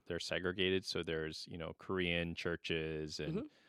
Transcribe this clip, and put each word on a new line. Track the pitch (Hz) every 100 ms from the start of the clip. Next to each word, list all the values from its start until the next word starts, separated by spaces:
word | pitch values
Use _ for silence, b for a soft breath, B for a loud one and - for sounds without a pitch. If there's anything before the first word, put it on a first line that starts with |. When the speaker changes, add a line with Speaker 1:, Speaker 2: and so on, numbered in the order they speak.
| -
Speaker 1:
they're | 85
segregated. | - 85 92 92 92 95 -
So | 95
there's, | 85 80 78 78 -
you | 90
know, | 82 -
Korean | - 95 87 85 85
churches | 82 90 85 - 85 80 78 78 -
and | 151
Speaker 2:
Mm-hmm. | 170 302 b